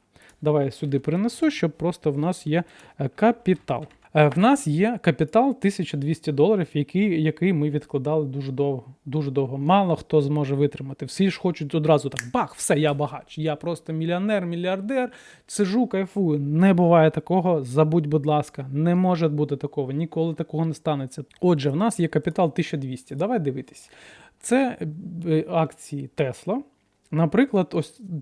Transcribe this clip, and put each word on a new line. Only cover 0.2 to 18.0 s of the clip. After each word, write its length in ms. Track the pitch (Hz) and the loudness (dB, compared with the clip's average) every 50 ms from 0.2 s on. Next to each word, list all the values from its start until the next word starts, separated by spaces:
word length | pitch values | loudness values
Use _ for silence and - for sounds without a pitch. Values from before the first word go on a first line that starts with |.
| - - _ _ | -20 -20 _ _
Давай 240 | 151 151 151 147 139 | 0 2 2 2 2
я 60 | 131 | -2
сюди 280 | - - 160 143 135 139 | -4 -6 -4 -2 -2 -2
принесу, 520 | - 156 160 180 214 240 - - 330 302 | -2 -2 -2 -2 -2 -4 -2 0 0 0
щоб 200 | 294 - 185 160 | 0 0 -2 -4
просто 400 | - - 156 175 165 - - 156 | -2 -2 -4 -4 -4 -2 -2 -2
в 60 | 139 | -2
нас 300 | 143 156 175 180 - - | 0 0 -2 -2 -4 -4
є, 160 | 151 151 170 175 - - - - - - - | -2 -2 -2 -2 -4 -10 -20 -20 -14 -8 -6
е, 100 | 143 131 - | -6 -6 -2
капітал. 720 | - 214 233 233 - - 185 185 - - - 135 117 - - _ _ _ _ - | 2 2 2 2 2 0 0 0 0 -2 -4 -6 -6 -6 -10 _ _ _ _ 2
Е, 120 | 156 151 | 4 4
в 120 | 147 - 170 | 4 4 4
нас 280 | 196 254 285 277 - | 4 4 4 2 0
є 320 | 156 147 165 202 226 247 - | 0 0 2 0 0 0 0
капітал 580 | - 170 240 - 160 156 - 220 254 277 - - | 0 0 0 0 0 2 4 4 4 2 2 0
тисяча 380 | - 202 196 - 170 - - | 0 -2 0 -2 -4 -4 -4
двісті 340 | 143 135 151 160 - - 160 | -4 -2 -2 -2 -2 -4 -2
доларів, 360 | 143 135 151 196 220 190 160 - - | 2 2 4 4 4 2 0 -2 -2
який, 500 | 147 139 - - 185 208 202 170 156 156 | -4 -2 0 0 0 2 2 2 2 0
який 300 | 156 151 - 175 190 180 | 0 0 0 0 0 2
ми 160 | 147 151 151 | 2 0 0
відкладали 560 | 143 147 - - - 135 127 151 156 160 147 | -2 -4 -4 -4 -6 -4 -2 -2 0 0 -2
дуже 260 | 135 131 139 135 135 | -2 -4 -8 -8 -6
довго, 340 | 135 131 143 143 135 123 117 131 131 _ - | -2 -2 -2 -2 -2 -4 -8 -12 -20 _ -10
дуже 260 | 143 123 156 143 139 | -6 -4 -4 -2 -2
довго. 260 | 131 139 135 120 135 | -2 -2 -2 -2 -2
Мало 380 | 135 139 156 190 202 196 175 156 | -2 0 2 4 4 4 2 0
хто 260 | - - - 160 156 | -4 -2 0 2 2
зможе 340 | 139 139 147 151 143 135 139 | 2 2 0 0 -2 0 0
витримати. 500 | 139 147 143 - - 135 135 131 - 143 | 0 0 0 -2 -4 -12 -12 -12 -12 -12
Всі 240 | 127 - - 196 190 | -6 -2 0 0 0
ж 100 | - - | 0 0
хочуть 360 | - 180 160 - 156 139 - | -2 -4 -2 -4 -6 -4 -2
одразу 340 | 160 151 151 156 143 143 135 | 0 2 4 4 4 2 -2
так: 120 | - - 120 123 - | -6 -8 -8 -4 -2
"Бах, 220 | 247 185 - - | -2 -2 -4 -6
все, 240 | - - - 170 143 | -6 -2 0 2 2
я 140 | 156 147 143 | 2 2 0
багач, 440 | 139 147 139 147 131 - - - | 0 -4 -4 -6 -10 -16 -14 -8
я 180 | 156 151 156 147 | -6 -4 -4 -4
просто 380 | 147 - 170 170 160 - - 160 | -4 -6 -8 -8 -8 -8 -8 -6
мільйонер, 520 | 160 160 170 175 180 196 214 214 196 180 | -4 -2 -2 -2 -2 -2 0 -2 -2 -2
мільярдер, 640 | 170 170 170 175 185 190 190 196 214 269 254 254 247 - - - - - - _ | -4 -4 -4 -4 -4 -4 -4 -4 -4 -2 -2 -4 -4 -6 -14 -20 -20 -20 -20 _
сижу, 400 | - - - 202 180 202 247 247 | -8 -4 -2 0 0 2 0 0
кайфую". 520 | 254 - 190 190 180 - 202 190 160 151 147 | 0 0 -2 -4 -2 -2 -2 0 0 0 0
Не 340 | 139 143 151 160 185 196 185 | 0 0 2 4 4 6 6
буває 380 | 175 180 170 170 165 156 160 | 6 6 6 6 6 6 6
такого, 520 | - 156 - - 175 190 165 185 170 151 131 | 4 0 -2 0 0 2 2 2 0 0 -2
забудь, 440 | 120 127 147 156 156 165 175 | 0 2 2 2 4 2 2